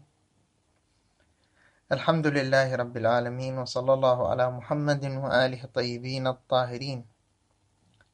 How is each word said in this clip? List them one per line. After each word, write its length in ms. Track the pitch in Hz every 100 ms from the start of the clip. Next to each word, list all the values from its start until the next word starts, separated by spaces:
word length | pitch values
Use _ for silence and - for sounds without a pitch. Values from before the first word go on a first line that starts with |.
| _ _ _ _ _ _ _ _ _ _ _ _ _ _ _ _ _ _ -
الحمد 340 | 135 - 165 151
لله 500 | 143 131 135 135 127
رب 200 | 120 123
العالمين، 640 | 113 120 120 123 131 131
وصلى 360 | 123 127 127
الله 340 | 131 131 123 110
على 220 | 127 127
محمد 540 | 123 - 147 147 143
وآله 600 | 139 135 135 123 131 127
الطيبين 600 | 123 - 123 120 127 131 131
الطاهرين. 800 | 123 - 127 123 120 139 127 117 _ _ _ _ _ _ _ _ _ _